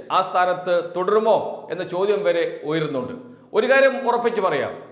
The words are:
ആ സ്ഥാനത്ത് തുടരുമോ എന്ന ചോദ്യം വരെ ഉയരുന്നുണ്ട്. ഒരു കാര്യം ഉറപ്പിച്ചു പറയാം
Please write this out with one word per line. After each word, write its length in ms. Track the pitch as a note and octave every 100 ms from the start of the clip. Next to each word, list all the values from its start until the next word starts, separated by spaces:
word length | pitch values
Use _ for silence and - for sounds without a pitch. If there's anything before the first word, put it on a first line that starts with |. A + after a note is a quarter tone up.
| - D#3+
ആ 20 | -
സ്ഥാനത്ത് 480 | F#3 F3+ E3+ F3+ F3 E3+ F3+
തുടരുമോ 380 | F#3 G#3+ A3+ F3+ - - -
എന്ന 100 | E3 E3
ചോദ്യം 260 | F3 G3+ G3+ F3
വരെ 180 | E3+ E3 - C#3+
ഉയരുന്നുണ്ട്. 460 | D#3 D3+ C3+ A#2 - - - - G3
ഒരു 100 | B3
കാര്യം 220 | C4+ C4+ B3 A3
ഉറപ്പിച്ചു 340 | A#3 A#3+ - F#3
പറയാം 260 | D3 G#2+ - -